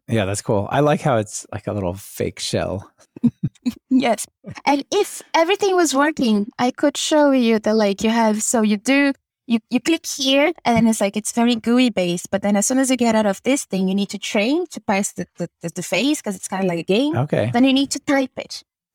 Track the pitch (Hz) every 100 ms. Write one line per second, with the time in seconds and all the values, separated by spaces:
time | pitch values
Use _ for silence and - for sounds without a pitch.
0 | - 113 95 104 - 104 101 139 147 151
1 | 156 117 104 - - 101 - 101 90 95
2 | - - 95 - - 101 85 92 - _
3 | _ - 240 - - _ 247 - - 262
4 | 240 214 - _ 220 - - 277 - 392
5 | 381 - - 320 330 403 392 370 320 269
6 | 294 302 247 208 208 - 247 - 294 -
7 | - 302 294 269 226 220 214 220 208 196
8 | 220 233 226 214 - 233 214 208 247 277
9 | 285 269 _ _ - 233 - 247 - 330
10 | - - 262 277 311 - - 233 226 226
11 | 202 214 - - 240 233 220 240 254 190
12 | 180 175 - 196 202 202 - 262 262 254
13 | 233 220 214 190 - 285 - 190 190 196
14 | 202 202 - 220 214 320 359 - - 196
15 | 202 - 175 - 170 _ 170 185 - 180
16 | 269 302 214 185 - 190 190 170 165 196
17 | 294 - 151 - 107 233 262 262 277 285
18 | - 277 262 - - - - _ _